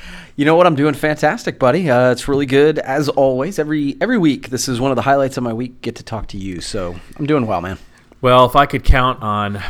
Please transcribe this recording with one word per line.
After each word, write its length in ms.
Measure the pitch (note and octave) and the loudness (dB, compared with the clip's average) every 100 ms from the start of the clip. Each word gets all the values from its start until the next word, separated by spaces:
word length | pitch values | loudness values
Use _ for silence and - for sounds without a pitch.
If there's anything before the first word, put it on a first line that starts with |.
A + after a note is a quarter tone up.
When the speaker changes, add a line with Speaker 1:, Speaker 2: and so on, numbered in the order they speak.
| - - - - | -18 -18 -14 -2
Speaker 1:
You 80 | |
know 100 | D3 | 2
what? 140 | E3 F3+ | 4 4
I'm 80 | C#3 | 2
doing 180 | D3+ | 0
fantastic, 640 | C3+ D3+ D3 D3+ A3 - - | 0 -4 0 -2 -2 -6 0
buddy. 320 | B2+ D#3+ E3+ | 0 2 2
Uh, 220 | B2 B2+ | 2 2
it's 160 | B2 - | 0 -2
really 180 | C#3 C#3 | -2 2
good, 320 | C#3 D3+ D3+ | 4 4 2
as 300 | - C#3 D3 | -4 -2 -2
always. 500 | - C3+ B2+ D#3+ G3 | 0 0 0 -4 -4
Every, 380 | D3+ D3+ C#3+ C3+ | -4 -2 -4 -4
every 180 | G#3 B3 | -2 2
week, 320 | D#3+ G#2+ G#2 | 2 0 -6
this 180 | C3 - | -6 -4
is 100 | A#2 | -2
one 120 | C3+ | 0
of 40 | A#2+ | 0
the 60 | |
highlights 340 | C3+ C#3 C3+ C3+ | 2 2 0 -2
of 60 | |
my 100 | B2 | -6
week, 280 | A2+ B2+ - | -6 -8 -8
get 160 | A#2 A2 | -10 -10
to 80 | |
talk 240 | - G#2+ - | -10 -10 -8
to 80 | G2+ | -10
you. 240 | F#2+ E2+ | -10 -10
So 340 | - G#2 F2 F2+ - - | -8 -6 -6 -10 -16 -6
I'm 80 | D3 | 0
doing 220 | D3+ A2 | 0 0
well, 120 | F2+ | -2
man. 160 | F2+ F#2 - _ _ _ | -4 -10 -14 _ _ _
Speaker 2:
Well, 220 | B2+ B2+ | 4 6
if 100 | B2 | 6
I 120 | C#3+ C#3+ | 4 2
could 180 | C3 | 2
count 380 | - C3 B2+ - | 4 4 2 -2
on 360 | G#2+ G#2 G2+ G2+ | -4 -2 -4 -6